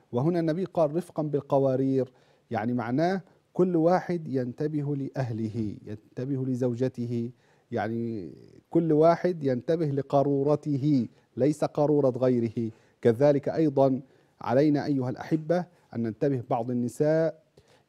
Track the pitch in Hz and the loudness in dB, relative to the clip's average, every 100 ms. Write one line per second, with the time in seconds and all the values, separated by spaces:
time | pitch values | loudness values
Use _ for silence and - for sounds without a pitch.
0 | - 120 151 175 165 160 185 180 151 160 | -4 0 2 2 0 -2 -2 0 0 0
1 | - - 151 143 - 139 135 131 135 131 | -6 -6 -2 -2 0 2 2 2 2 0
2 | 123 _ _ _ - 107 113 123 113 131 | -2 _ _ _ -6 -4 -2 -2 0 0
3 | 170 190 - _ _ - 185 170 165 180 | 2 0 -6 _ _ 0 2 4 4 2
4 | - 175 156 131 123 - 151 151 143 139 | 0 -6 -4 -4 -4 -4 -4 -2 -2 -4
5 | 135 - 123 110 110 113 107 - - 107 | -4 -4 -4 -4 -4 -4 -6 -8 -12 -14
6 | _ - 131 135 131 123 127 117 127 127 | _ -10 -6 -4 -2 -2 -2 0 -2 -4
7 | 120 117 117 - _ _ - 117 107 117 | -6 -4 -6 -10 _ _ -8 -6 -4 -4
8 | 117 110 80 58 52 50 _ 170 165 151 | -6 -8 -10 -16 -20 -20 _ 0 2 4
9 | 165 170 180 165 139 123 143 165 151 139 | 4 4 0 -2 -2 -2 0 -2 0 -2
10 | - 143 139 139 143 147 151 139 147 139 | 0 2 2 2 0 0 -2 -2 2 2
11 | 110 _ _ - 139 151 151 - 147 147 | 0 _ _ 0 0 0 -2 0 2 4
12 | 135 120 127 123 113 120 113 - _ _ | 2 2 2 2 0 -4 -6 -8 _ _
13 | 120 110 147 143 143 - 160 139 135 127 | 2 4 4 4 0 0 2 4 2 2
14 | - _ _ - - 123 151 143 101 139 | -6 _ _ -10 0 2 4 2 0 -2
15 | 127 - - 160 156 175 175 _ - 117 | -4 -6 -4 -4 0 -2 -4 _ -12 -6
16 | 113 107 143 131 113 127 120 123 123 - | -6 -2 -2 -2 -4 -4 -2 -4 -4 0
17 | 151 160 160 - _ _ _ _ | 0 2 0 -4 _ _ _ _